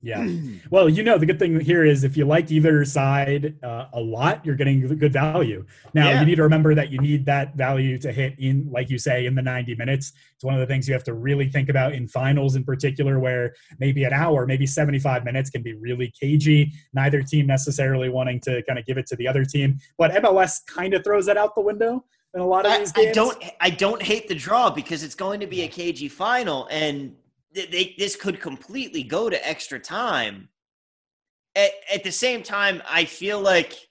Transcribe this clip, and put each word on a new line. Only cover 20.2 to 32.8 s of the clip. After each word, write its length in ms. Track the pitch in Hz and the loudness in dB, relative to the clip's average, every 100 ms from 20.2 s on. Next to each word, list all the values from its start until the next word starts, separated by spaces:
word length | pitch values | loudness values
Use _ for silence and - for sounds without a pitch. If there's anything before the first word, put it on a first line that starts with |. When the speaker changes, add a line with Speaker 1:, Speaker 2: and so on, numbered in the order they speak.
Speaker 1:
L 140 | 220 190 | 4 4
S 220 | 185 - | 2 0
kinda 380 | - - 185 190 | -10 -6 -2 -2
throws 240 | 196 208 190 | 2 0 2
that 100 | 202 | 2
out 180 | 208 | 0
the 80 | 214 | 0
window 420 | 202 208 226 254 - _ _ | -2 0 -2 -2 -8 _ _
in 60 | 185 | -6
a 60 | 180 | 0
lot 200 | 185 202 | 2 2
of 60 | |
Speaker 2:
I, 60 | 220 | 0
Speaker 1:
these 120 | 415 156 | 0 2
Speaker 2:
I 80 | |
Speaker 1:
games. 120 | 220 220 | 2 4
Speaker 2:
don't, 280 | 233 - - - | 0 -2 -14 -2
I 100 | 180 | -2
don't 320 | 160 196 208 | 0 -2 -2
hate 260 | 185 214 220 | -2 -4 -2
the 60 | |
draw 340 | 170 139 226 240 | -8 0 2 2
because 340 | 151 - 160 | 0 -8 -8
it's 120 | 151 | -10
going 260 | - 190 208 | -8 -6 -6
to 60 | 196 | -6
be 160 | 180 | -6
a 20 | |
Speaker 1:
Yeah. 60 | 165 | -8
Speaker 2:
cagey 380 | - 175 143 143 | -6 -6 -6 -8
final, 580 | - 202 247 226 139 117 | -6 -2 0 -2 -4 -6
and 440 | 156 151 143 139 - _ _ _ | -4 -4 -4 -10 -16 _ _ _
th-, 160 | 190 170 | -10 -8
they, 240 | 175 185 - | -4 -4 -2
this 180 | 196 - | -6 -4
could 240 | 196 185 | -6 -6
completely 640 | 165 135 - 233 247 160 | -8 -12 -14 -12 -10 -10
go 280 | 127 156 226 | -4 -2 -2
to 180 | - 139 | -4 -6
extra 300 | 156 - 131 | -8 -10 -14
time. 680 | - 180 240 156 110 98 95 _ _ _ _ _ _ _ _ _ _ | -10 -6 -4 -2 -4 -8 -20 _ _ _ _ _ _ _ _ _ _
At, 160 | - 202 196 - | 0 0 0 -6
at 100 | 202 | -6
the 80 | 190 | -4
same 300 | 170 247 240 | -2 -2 -2
time, 400 | 185 202 202 185 | -6 0 0 0